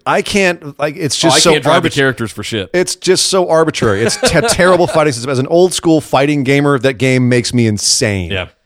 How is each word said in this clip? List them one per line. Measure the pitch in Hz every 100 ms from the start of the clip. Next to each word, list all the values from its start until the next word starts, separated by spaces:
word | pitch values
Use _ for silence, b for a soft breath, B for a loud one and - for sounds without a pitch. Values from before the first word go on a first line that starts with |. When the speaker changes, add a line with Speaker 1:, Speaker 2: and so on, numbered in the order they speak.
| -
Speaker 1:
I | 170
can't, | 196 202 190 170 147 -
like, | 151 151
it's | 156 -
Speaker 2:
Oh, | 330
Speaker 1:
just | 147
Speaker 2:
I |
Speaker 1:
so | 180
Speaker 2:
can't | 151
drive | 123 131
the | 165
Speaker 1:
arbit- | 143
Speaker 2:
characters | 135 123 110
for | -
shit. | 104 113 92
Speaker 1:
It's | 180 180 -
just | - 180 -
so | 190 175
arbitrary. | 160 160 - 120 98
It's | 110 -
te-, | 254 165
Speaker 2:
<laughs> | 226
Speaker 1:
terrible | 196 180 180 180
fighting | 160 151
system. | 117 123
As | 127
an | 135
old | 170 185
school | - 170 160
fighting | - 131 143 147 131
gamer, | 139 143 143
that | 127
game | 120 131 127 123
makes | 123 117
me | 123 113
insane. | 104 - - 117 98 87
Speaker 2:
Yeah. | 95 87 _